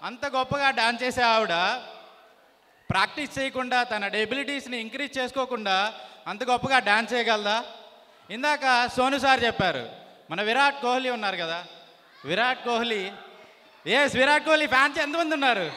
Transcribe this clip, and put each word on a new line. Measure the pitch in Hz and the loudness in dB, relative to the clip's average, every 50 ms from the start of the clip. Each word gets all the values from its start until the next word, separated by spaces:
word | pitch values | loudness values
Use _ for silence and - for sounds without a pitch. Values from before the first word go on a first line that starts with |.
అంత | 165 190 240 233 285 | -12 -10 -8 -6 -6
గొప్పగా | 277 247 262 254 254 277 285 277 269 | -2 -2 -2 -2 0 0 0 2 2
dance | 262 233 226 233 240 233 | 2 2 2 2 2 0
చేసే | 247 254 240 254 | -2 -2 0 2
ఆవిడ | 247 233 226 220 220 - - 170 220 208 247 254 - - - - - - - - - - _ _ _ _ _ _ _ _ _ _ _ - | 4 4 4 4 2 2 2 0 2 0 -2 -4 -8 -14 -20 -20 -20 -20 -20 -20 -20 -20 _ _ _ _ _ _ _ _ _ _ _ -2
ప్రాక్టీస్ | - 190 202 220 - 302 285 - - 269 | 0 0 0 0 -2 -6 -8 -6 -4 -4
చేయకుండా, | 269 269 - 254 254 247 254 247 | -4 -4 -4 -4 -2 0 2 0
తన | 240 240 220 208 196 | 2 0 -2 -4 -2
ఎబిలిటీస్ని | 196 196 214 214 208 254 277 277 285 285 269 - 240 247 233 | -2 -2 -2 -2 -2 -2 -4 -4 -4 -6 -6 -8 -8 -8 -8
increase | 220 226 247 269 285 269 - 262 | -8 -8 -8 -8 -8 -6 -4 -4
చేసుకోకుండా | 254 247 254 269 254 254 247 214 214 196 190 190 202 220 220 - - - - - - | -4 -4 -2 -4 -4 -4 -4 -4 -2 0 0 0 0 -2 -4 -8 -18 -20 -20 -14 -12
అంత | 165 196 208 254 | -10 -8 -4 -2
గొప్పగా | 240 247 247 247 269 269 247 | 0 0 0 2 2 2 2
dance | - 202 208 220 233 220 | 4 4 2 2 2 0
చేయగలదా? | 247 240 226 226 220 214 208 202 214 233 240 - - - - - - - - _ _ _ _ - | -2 0 2 2 0 0 0 0 -2 -2 -4 -6 -12 -18 -20 -20 -20 -20 -20 _ _ _ _ -12
ఇందాక | 196 240 277 294 294 277 269 262 254 240 247 233 - | -8 -4 -2 0 0 2 2 2 4 4 2 0 0
సోను | 247 254 262 277 277 | 2 2 2 2 2
సార్ | 247 269 262 240 240 | 4 4 4 4 4
చెప్పారు, | 226 226 - 196 175 147 127 117 117 - - - - - - - - | 0 0 0 0 0 -2 -2 -6 -10 -14 -18 -20 -20 -20 -20 -14 -8
మన | 160 190 | -6 -4
విరాట్ | 208 214 233 262 285 285 277 285 | 0 0 2 4 2 2 2 0
కోహ్లీ | 240 240 247 262 262 254 | -2 0 0 0 0 -2
ఉన్నారు | 247 226 214 196 190 | -4 -4 -4 -4 -4
కదా, | 170 170 165 165 175 175 170 - - - - - _ _ _ - - - | -4 -4 -6 -6 -8 -10 -12 -18 -20 -20 -20 -20 _ _ _ -20 -12 -6
విరాట్ | 139 175 202 240 254 254 247 - | -4 0 0 2 0 0 -2 -2
కోహ్లీ, | 240 233 226 233 233 220 202 185 196 202 - - - - - - - - _ _ - _ - - | -2 -2 0 0 0 -2 -4 -4 -8 -10 -14 -18 -20 -20 -20 -20 -20 -20 _ _ -20 _ -10 -4
ఎస్, | 156 214 269 285 269 196 | 0 2 2 2 2 2
విరాట్ | 247 262 285 294 302 294 | 4 4 4 4 4 4
కోహ్లీ | 311 311 302 302 | 4 4 4 4
fans | - 254 262 277 294 277 320 | 4 4 4 4 4 2 -2
ఎంతమంది | 294 285 294 339 339 311 320 | -2 -2 0 -2 -2 0 0
ఉన్నారు? | 285 277 254 233 196 170 147 139 | 0 2 2 2 0 -2 -6 -8